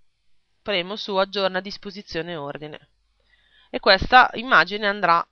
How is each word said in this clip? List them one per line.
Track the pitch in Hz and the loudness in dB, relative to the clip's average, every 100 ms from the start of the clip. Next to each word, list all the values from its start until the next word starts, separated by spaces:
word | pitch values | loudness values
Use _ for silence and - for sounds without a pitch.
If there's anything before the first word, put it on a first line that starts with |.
| _ _ _ _ _ _ - | _ _ _ _ _ _ -6
premo | 196 180 214 | -4 -4 -8
su | - 190 | -4 -2
aggiorna | 196 196 190 185 | -2 -2 -2 -4
disposizione | 190 - 202 190 - 165 165 | -8 -12 -16 -16 -10 -8 -8
e | 170 | -8
ordine | 143 147 151 - _ _ _ _ _ _ _ _ _ | -10 -12 -14 -18 _ _ _ _ _ _ _ _ _
e | - | -2
questa | - 190 - - 240 | 2 2 6 6 6
immagine | - 247 208 170 208 208 | 2 2 2 2 0 -4
andrà | 208 180 170 - | 0 0 0 -2